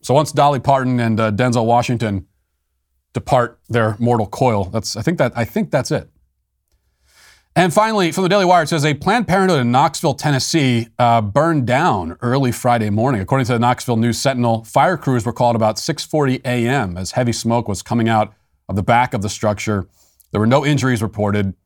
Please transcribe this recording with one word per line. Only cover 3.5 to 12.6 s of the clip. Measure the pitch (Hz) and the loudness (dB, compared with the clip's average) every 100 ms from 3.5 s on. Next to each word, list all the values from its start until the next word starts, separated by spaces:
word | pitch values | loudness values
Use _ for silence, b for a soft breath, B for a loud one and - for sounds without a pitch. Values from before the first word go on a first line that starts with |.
| _ _ | _ _
their | 117 110 107 | 0 0 0
mortal | 117 117 107 | 0 0 -2
coil, | - 127 107 90 | -2 0 0 -2
that's, | 110 - 104 | -6 -6 -6
I | |
think | 110 170 | -4 -2
that, | 127 | -2
I | 120 | -2
think | 113 - 175 | -6 -4 -4
that's | 139 123 | -4 -4
it. | 151 - _ _ _ _ _ _ _ _ _ b b b b b - | -6 -8 _ _ _ _ _ _ _ _ _ b b b b b 0
And | 180 | 2
finally, | 180 220 214 170 | 2 2 0 0
from | 156 | 0
the | 185 | 0
Daily | 202 | 2
Wire, | 180 180 | 4 4
it | 151 | 2
says, | 170 | 0
"A | 151 | 0
Planned | 147 185 233 202 | 0 0 0 2
Parenthood | 185 190 156 | 2 2 2
in | 120 | 2
Knoxville, | 127 156 - 160 | 2 2 0 -4
Tennessee, | 135 151 139 - 160 135 120 113 - | -2 -2 -2 0 0 2 0 -4 0
uh, | 120 117 | 2 2
burned | 104 120 160 156 117 | 2 0 2 0 0
down | 123 175 107 82 87 | 2 2 0 -4 -6
early | 123 131 131 | -2 0 0
Friday | 120 | 0